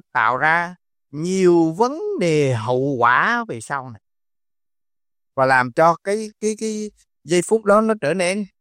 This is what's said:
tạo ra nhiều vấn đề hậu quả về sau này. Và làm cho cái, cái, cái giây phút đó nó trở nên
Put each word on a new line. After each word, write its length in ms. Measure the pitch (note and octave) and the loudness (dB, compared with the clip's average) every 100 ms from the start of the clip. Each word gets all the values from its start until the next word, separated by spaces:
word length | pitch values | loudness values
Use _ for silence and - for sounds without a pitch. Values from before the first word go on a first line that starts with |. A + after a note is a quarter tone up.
| - | -2
tạo 260 | C3 A2+ B2+ | 0 0 2
ra 380 | D3+ E3 F3 F3+ _ _ _ | 0 0 -2 -10 _ _ _
nhiều 600 | C#3+ E3+ F#3+ F3+ E3+ D#3+ | -8 -4 2 4 4 2
vấn 280 | E3 A#3+ D4+ G#4 G4 | 0 -2 -2 -6 -4
đề 340 | F3 D3+ C#3 | 0 0 0
hậu 420 | A#2+ A2+ B2+ C3+ C3+ | -2 -2 -2 -2 0
quả 460 | A#2 C3 F3+ A#3+ A3+ | 2 4 2 -2 -4
về 140 | A#2+ | -10
sau 280 | - C#3+ C3 | -10 -10 -10
này. 120 | A2 _ _ _ _ _ _ _ _ _ _ _ _ _ - | -18 _ _ _ _ _ _ _ _ _ _ _ _ _ -2
Và 100 | C3 | 2
làm 260 | C3+ B2+ | 2 2
cho 240 | A#2 D#3+ D#3+ | 2 2 2
cái, 260 | - G#3+ G#3+ - | -2 -6 -6 -6
cái, 160 | G#3+ G#3 | -6 -4
cái 320 | A3 G#3+ G#3+ - _ _ | -6 -6 -10 -14 _ _
giây 180 | D3 F3 | -2 0
phút 240 | E3+ A3 G#3 | 2 0 4
đó 160 | G3+ | 2
nó 120 | A3 A3 | 2 -2
trở 120 | C#3+ | -2
nên 320 | F3+ F3 G3 G3 _ | -2 -2 -2 -6 _